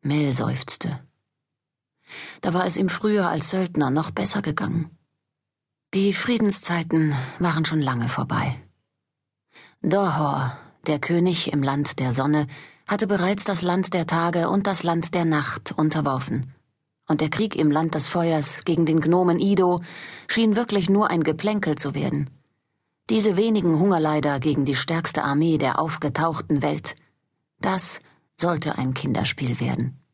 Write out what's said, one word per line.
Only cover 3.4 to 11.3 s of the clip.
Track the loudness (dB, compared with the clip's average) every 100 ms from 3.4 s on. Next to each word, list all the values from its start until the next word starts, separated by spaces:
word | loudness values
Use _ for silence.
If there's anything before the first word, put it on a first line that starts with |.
| 0
Söldner | 0 0 0 2
noch | 2 -2
besser | -2 -2 -2
gegangen. | -4 -4 -2 -2 -4 -10 _ _ _ _ _ _ _ _ _
Die | 0 2
Friedenszeiten | 0 0 2 2 2 0 -2 0 2 2 0 -4 -2
waren | 0 0
schon | 0 0
lange | 0 0 -2
vorbei. | -4 -4 -2 -2 -6 -12 _ _ _ _ _ _ _ _ -20 -20 _
Dohor, | 0 2 2 0 0 -2 -4 -6 -20 _ -4
der | -2
König | 0 2 2